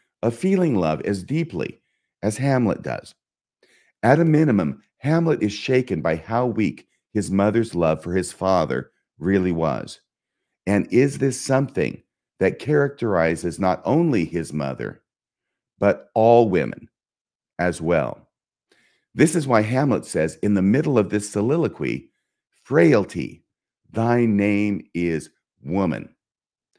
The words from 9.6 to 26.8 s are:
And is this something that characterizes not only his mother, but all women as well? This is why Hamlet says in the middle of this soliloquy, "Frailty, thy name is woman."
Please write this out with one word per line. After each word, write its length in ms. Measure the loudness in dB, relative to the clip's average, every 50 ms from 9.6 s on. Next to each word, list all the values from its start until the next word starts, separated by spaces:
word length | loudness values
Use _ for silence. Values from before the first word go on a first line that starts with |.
| -2 -2 -2 -4 -8 -12 -16 -20 _ _ _ _ _ _ _ _ _ _ _ _ -4
And 200 | 0 0 0 0 2
is 260 | 2 2 2 2 0 -2
this 220 | -4 -4 -4 -4
something 640 | -4 -2 0 0 0 -2 -2 -4 -4 -4 -4 -10 _ _ _ _ _ _ _ -2
that 220 | -2 -2 -2 -2
characterizes 1000 | -4 0 0 0 0 0 -2 -4 -4 0 0 2 2 2 0 -2 -4 -6 -4 -2
not 240 | 0 0 0 -2 -2
only 400 | -2 0 0 2 0 0 0 -2
his 280 | -2 -4 -6 -8 -6
mother, 500 | -6 -6 -6 -6 -6 -8 -10 -12 -12 -14 _ _ _ _ _ _ _ _ _ _ _ _ _ _ _ 0
but 320 | 0 0 0 0 -4 _ 0
all 340 | 2 4 6 6 6 6 4
women 400 | 2 0 -2 -2 -8 -12 -16 -20 _ _ _ _ _ _ _ _ _ _ _ _ _ -4
as 240 | -4 -4 -2 -4
well? 460 | -2 0 0 0 0 -2 -8 -14 _ _ _ _ _ _ _ _ _ _ _ _ _ _ _ _ _ _ 0
This 200 | 2 2 2 2
is 120 | -2 0
why 160 | 2 2 2
Hamlet 440 | 2 2 0 0 0 0 0 -2 -4
says 300 | -4 -2 -2 -2 -2 -4
in 180 | -4 -2 0 2
the 80 | 2
middle 340 | 2 2 2 2 0 2 2
of 140 | 2 2 2
this 180 | -2 -4 -4 -4
soliloquy, 840 | -4 -2 -2 0 0 0 -2 -4 -4 -6 -6 -6 -6 -6 -10 _ _ _ _ _ _ _ _ _ _ _
"Frailty, 840 | _ 0 2 4 6 6 6 4 2 -2 -6 -8 -8 -8 -10 -16 _ _ _ _ _ _ _ _ _ _
thy 340 | -6 -2 0 2 2 2 2
name 640 | 2 2 2 2 2 0 0 0 -2 -4 -6 -8 _ -6
is 340 | -4 -2 -2 -2 -4 -6 -10 _ _ _ _ _ _
woman." 540 | -10 -6 -4 -2 -2 -2 -4 -6 -10 -16 _ _ _ _ _ _ _ _ _ _ _ _ _ _